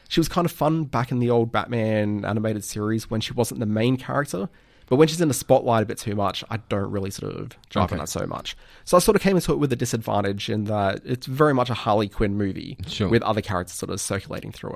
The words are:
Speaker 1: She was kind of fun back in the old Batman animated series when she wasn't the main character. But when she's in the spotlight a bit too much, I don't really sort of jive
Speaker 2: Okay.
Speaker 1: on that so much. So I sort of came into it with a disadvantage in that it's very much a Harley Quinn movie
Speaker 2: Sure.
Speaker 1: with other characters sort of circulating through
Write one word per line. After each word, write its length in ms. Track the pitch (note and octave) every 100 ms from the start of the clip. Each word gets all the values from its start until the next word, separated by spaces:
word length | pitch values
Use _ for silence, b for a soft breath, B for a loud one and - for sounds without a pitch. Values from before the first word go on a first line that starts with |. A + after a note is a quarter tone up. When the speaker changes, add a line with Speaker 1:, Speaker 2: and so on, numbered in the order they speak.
| b
Speaker 1:
She 120 | -
was 80 | D#3+
kind 160 | F3
of 80 | E3+
fun 320 | - D3+ D#3+
back 260 | C#3+ A#2 B2
in 80 | B2
the 120 | A#2+
old 200 | A#2+ A2+
Batman 760 | A2 - A#2+ A2 G#2+ G#2 G#2
animated 380 | G2+ G#2+ A2 G#2+
series 480 | - G#2+ G#2+ A2+ -
when 100 | A2+
she 120 | -
wasn't 260 | B2 A#2 -
the 80 | G#2+
main 300 | G#2+ A#2+ B2+
character. 520 | - C3 C#3+ F3+ G3 b b b -
But 60 | C3
when 100 | D#3+
she's 140 | E3
in 80 | D#3+
the 60 |
spotlight 480 | A#2+ - B2+ B2 A2+
a 40 | G2+
bit 120 | -
too 160 | A2
much, 280 | G#2 G2 F#2 -
I 80 | A2 -
don't 200 | G2+ G2
really 200 | G2+ G2
sort 240 | - G2+
of 140 | F2 A2+ - -
jive 140 | -
Speaker 2:
Okay. 120 | F2 E2+
Speaker 1:
on 20 |
that 100 | D2+
so 180 | F#2 G1+
much. 300 | - - b b b -
So 100 | F3
I 40 |
sort 160 | A3 G#3
of 40 |
came 140 | G3 F3+
into 160 | -
it 60 | C#3+
with 120 | C#3+
a 60 | A#2+
disadvantage 720 | A#2+ A#2 A2 G#2 G2+ G2+ -
in 160 | G#2+
that 380 | G#2 G#2 G2 -
it's 220 | - B2 C3+
very 260 | C3 D3+
much 160 | C3 B2
a 60 |
Harley 340 | A2 A2+ G#2 G2+
Quinn 300 | - G#2 G2+
movie 400 | G2 - F2+ - G2
Speaker 2:
Sure. 200 | - G2
Speaker 1:
with 120 | A2+
other 200 | G#2+ G#2+
characters 340 | - F#2 F2+ -
sort 140 | F#2+
of 100 | F#2+
circulating 500 | - G2 - - G#2
through 200 | - -